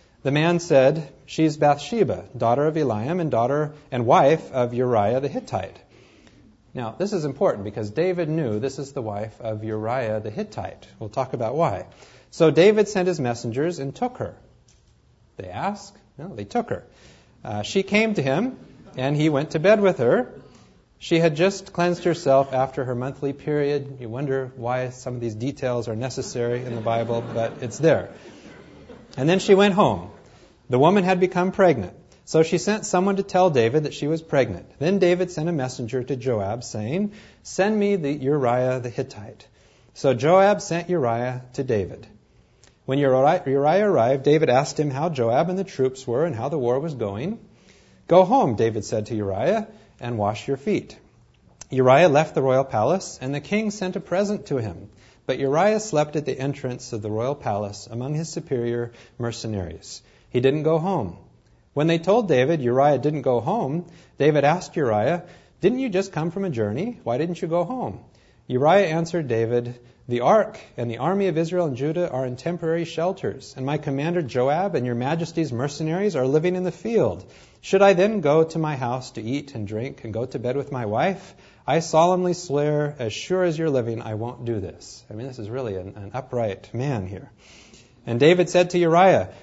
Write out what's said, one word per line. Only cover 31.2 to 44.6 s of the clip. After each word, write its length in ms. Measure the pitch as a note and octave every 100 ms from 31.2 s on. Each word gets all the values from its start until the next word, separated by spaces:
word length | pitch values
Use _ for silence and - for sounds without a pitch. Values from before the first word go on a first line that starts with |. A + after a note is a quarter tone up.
| F3+ F3+ F#3
pregnant. 420 | F#3 F#3 B2+ F2+ - _ _
So 180 | - D#3+
she 160 | D#3+ E3+
sent 280 | G3+ G#3 -
someone 320 | F3+ G3 F#3+
to 60 |
tell 260 | G3 F#3 F#3
David 340 | C3+ A2+ D3+
that 100 | D3
she 140 | - D3
was 140 | D#3+
pregnant. 440 | E3 C#3+ A2 F2 - -
Then 180 | D#3 G3
David 320 | F3+ F3 F3+
sent 200 | - E3
a 20 |
messenger 500 | D#3+ B2+ - A2+ C3
to 140 | B2 C3
Joab, 480 | B2+ A2 G2 B2
saying, 480 | B2 A2 G#2+ F3+ G#3 - - _
"Send 340 | - - G3+ G#3+
me 200 | G3+ G3
the 160 | C#3+
Uriah 640 | D3 C3 D3 B2 B2 B2+ C3
the 100 | A#2+
Hittite." 560 | A2+ C3 G#2+ G#2 - - _ _ _ _
So 200 | - C#3+
Joab 480 | B2 C#3+ F#3+ G3 G#3
sent 280 | - E3+ E3+
Uriah 520 | F3 A#2+ A#2 B2 B2+ - -
to 80 | B2+
David. 420 | A2 F2 - - - _ _ _ _ _ _ -
When 140 | C3+
Uri-, 420 | C#3 C3 C3+ F3+ C3+
Uriah 440 | C#3 C#3+ F#3 G#3
arrived, 340 | D3+ A#2 C#3
David 260 | C3+ D3+ C#3+
asked 300 | B2